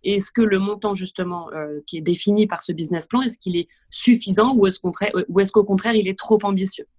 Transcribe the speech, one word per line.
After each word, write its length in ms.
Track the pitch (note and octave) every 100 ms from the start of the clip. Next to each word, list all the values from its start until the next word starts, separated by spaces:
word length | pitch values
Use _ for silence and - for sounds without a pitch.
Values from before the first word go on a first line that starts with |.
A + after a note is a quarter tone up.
et 140 | F#3+ G3+
est-ce 160 | G3
que 100 | -
le 160 | A3 F#3+
montant, 360 | G3 G#3 G#3
justement, 540 | F#3+ F#3 - F3+ F3 E3+
euh, 260 | D#3 D3+ D3 -
qui 120 | E3
est 20 |
défini 480 | D#3 F3 - G#3 G#3+
par 160 | E3+
ce 80 | -
business 340 | E3 D#3+ E3+ -
plan, 160 | B3
est-ce 160 | B3+ -
qu'il 180 | F#3+ F3
est 120 | F3 _ _
suffisant 640 | - - A#3 G3+ F#3 B3 C4
ou 100 | F#3+
est-ce 140 | F#3
contraire, 320 | F3+ - G3+ F3+ -
ou 100 | F3
est-ce 140 | G3
qu'au 120 | G#3+
contraire, 300 | G3+ F#3+ A3+
il 140 | A3 F#3+
est 100 | F#3+
trop 200 | - G#3+
ambitieux ? 440 | G3+ F#3+ F#3+ - -